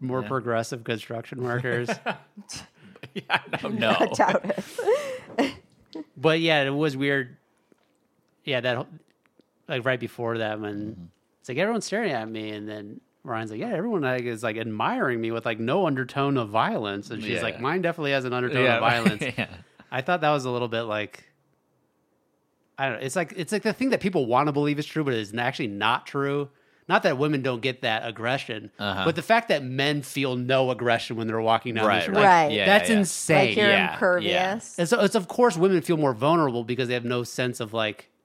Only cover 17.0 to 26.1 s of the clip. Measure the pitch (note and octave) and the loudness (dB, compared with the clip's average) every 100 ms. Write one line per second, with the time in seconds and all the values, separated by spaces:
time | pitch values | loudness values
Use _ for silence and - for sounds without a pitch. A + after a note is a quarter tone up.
17 | - A2+ G#2+ F#2 A2+ - B2+ F3+ E3+ E3+ | -6 -8 -4 -2 -2 -4 -2 0 -2 -2
18 | D3 C#3 B2+ B2 B2 C3 B2+ A#2 A2+ A#2+ | 0 0 0 -2 0 2 4 4 4 4
19 | A#2 G#2+ C3+ B2 - - - _ - C3 | 2 0 -4 -4 -6 -8 -20 _ -8 -6
20 | C3+ F3 D3+ D3 B2+ B2 A#2+ A2+ A#2 G#2+ | -2 0 2 2 0 -2 -2 -2 -2 -4
21 | G#2 - _ _ _ _ _ _ _ _ | -4 -10 _ _ _ _ _ _ _ _
22 | _ _ _ _ _ _ _ - C3+ A2 | _ _ _ _ _ _ _ -4 -4 -2
23 | C3+ F#3 D#3 - D#3 G#3+ A3 - C4 A3+ | -4 -4 -4 -6 -4 -2 -2 -2 0 0
24 | - F#3 A2 B2 D3+ C#3+ D3 C#3+ D3 D#3 | 0 0 2 2 4 2 0 0 -4 -2
25 | C#3+ A#2 G2+ A2 B2 - B2 G2+ G#2+ B2+ | -2 -2 -4 -2 -2 -2 -6 0 0 0
26 | - | -2